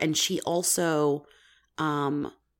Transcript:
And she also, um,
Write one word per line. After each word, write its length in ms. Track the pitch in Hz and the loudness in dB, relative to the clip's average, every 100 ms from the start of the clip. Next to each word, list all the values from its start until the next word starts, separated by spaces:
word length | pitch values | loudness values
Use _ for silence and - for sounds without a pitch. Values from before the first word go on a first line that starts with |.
And 160 | 160 151 | 0 0
she 240 | - 180 | 0 -2
also, 880 | - 170 180 - 165 151 147 147 - - _ _ _ - | -2 0 0 0 2 2 2 0 -4 -20 _ _ _ -4
um, 540 | 156 147 139 147 - - _ | -2 0 0 -2 -4 -10 _